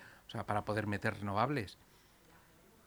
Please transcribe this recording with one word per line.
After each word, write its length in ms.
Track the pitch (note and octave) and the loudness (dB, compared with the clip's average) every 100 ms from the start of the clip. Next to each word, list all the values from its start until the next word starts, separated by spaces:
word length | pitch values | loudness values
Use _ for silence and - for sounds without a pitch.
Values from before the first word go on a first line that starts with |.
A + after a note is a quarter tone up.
| - - - | -10 -20 -10
o 40 | |
sea, 140 | A2+ | -6
para 200 | - G#2 | 0 0
poder 220 | - G#2+ G#2 | 2 0 2
meter 280 | G2+ A2+ G2+ | 0 0 -2
renovables. 600 | G2+ G2 B2 C#3+ F#2+ - - - - - - - - - - - | 0 2 2 2 -2 -8 -20 -20 -20 -20 -20 -20 -20 -20 -20 -20